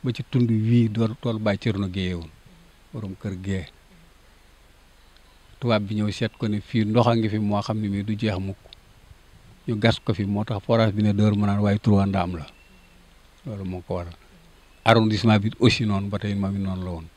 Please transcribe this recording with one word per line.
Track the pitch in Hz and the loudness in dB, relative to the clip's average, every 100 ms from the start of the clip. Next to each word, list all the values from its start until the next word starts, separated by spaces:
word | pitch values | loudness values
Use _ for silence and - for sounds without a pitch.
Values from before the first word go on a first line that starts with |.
Ba | 131 | -4
ci | 117 127 | -6 -2
tund | 131 120 | 2 2
wii | 110 110 120 113 | 2 4 4 4
door | 107 113 110 | 2 -2 -2
tool | 120 110 | -6 -2
Baay | 107 98 | -2 0
Cerno | 120 98 98 | -2 -2 -4
Géeye | 95 92 | -4 -4
woon, | 90 80 - - - - _ _ | -4 -10 -18 -20 -20 -20 _ _
borom | 117 104 | -12 -12
kër | 92 107 95 | -10 -10 -8
Géeye. | 95 95 76 - _ - - _ - _ _ - _ _ _ _ - - _ _ _ - | -4 -4 -6 -16 _ -20 -20 _ -20 _ _ -20 _ _ _ _ -20 -20 _ _ _ -6
Tubaab | 120 110 101 | 0 0 0
bi | |
ñëw | 107 104 | -2 -2
seet | 101 113 - | -2 -6 -4
ko | 113 | -4
ne | 104 | -4
fii | - 117 107 | -2 -2 2
ndox | 110 117 | 4 4
a | |
ngi | 117 110 | 2 0
fi | 107 | -2
moo | 104 104 | 0 -2
xam | - 110 | -2 -4
ne | 107 | -2
mii | 98 | -4
du | 101 104 | -4 -2
jeex | 110 92 | -2 -2
mukk. | 95 98 - - _ - - - - - - - - | -6 -10 -16 -20 _ -20 -20 -20 -20 -20 -20 -14 -6
Ñu | 113 | 0
gas | 113 - | 2 0
ko | - | -4
fi, | 107 98 | -4 -2
moo | 104 | -2
tax | 107 104 - | -2 -6 0
forage | 117 110 | 2 2
bi | 104 107 | 2 0
ne | |
Daaru | 101 104 104 | 4 4 4
Manaan, | 104 101 | 0 2
waaye | 104 104 | 2 2
Turuwa | - 101 98 | 4 4 4
Ndaam | 95 90 87 | 0 -2 -6
la. | 71 - - - _ - - _ _ _ 151 | -12 -20 -20 -20 _ -20 -20 _ _ _ -12
Loolu | 101 | -10
moo | 95 90 87 | -8 -10 -6
ko | |
waral. | 90 87 85 _ - - - _ - | -6 -6 -14 _ -20 -20 -20 _ -2
Arrondissement | - 113 110 107 113 107 | 4 4 4 2 4 4
bi | 104 - | 2 2
aussi | 120 - 110 | 2 4 -2
noonu, | 98 101 | -2 -4
ba | 104 | -6
tey | 104 | -4
moom | 101 98 98 | -2 -2 -2
it | |
noonu | 98 92 | -4 -6
la | 92 | -8
woon. | 85 82 | -10 -12